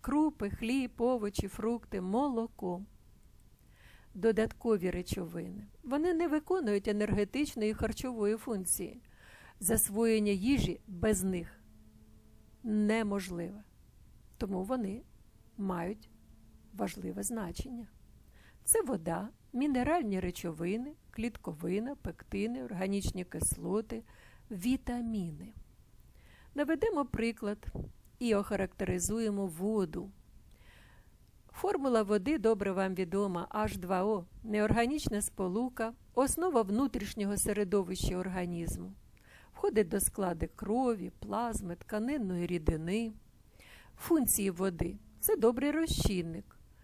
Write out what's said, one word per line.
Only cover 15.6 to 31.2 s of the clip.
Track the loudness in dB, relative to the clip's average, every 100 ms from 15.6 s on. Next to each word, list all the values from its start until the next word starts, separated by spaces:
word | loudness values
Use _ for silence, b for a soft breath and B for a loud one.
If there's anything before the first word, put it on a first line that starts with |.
| -2 -2 -4 -6 -12 -20 -20 -20 -20 -20 -18
важливе | -6 -6 -4 -8 -6
значення. | -4 -4 -6 -6 -8 -8 -12 -18 -20 -20 -20 b b b
Це | 0 2
вода, | 2 -2 -2 -4 -6 -12 -8
мінеральні | -2 2 2 2 2 2 0
речовини, | -2 -4 -6 -4 -2 -2 -4 -12 -14
клітковина, | -6 -6 -4 -10 -6 -2 -2 -2
пектини, | -6 -8 -10 -6 -4 -2 -4
органічні | -6 -2 0 0 0 -4
кислоти, | -6 -4 -2 -2 -2 -2 -2 -8 B B B B B
вітаміни. | -4 0 0 0 -4 -2 -2 -4 -8 -14 -16 -20 -20 -20 -20 -20 b b b b
Наведемо | -2 0 2 2 2
приклад | 0 0 -2 -2 -6 -6 -8 -8 -10 -12 -20 -4
і | 2
охарактеризуємо | 2 2 -2 -2 -2 -2 0 0 0 0 0 -2
воду. | -2 0 2 0 -4 -10 -14 -20 -20 -20 b b b b b b b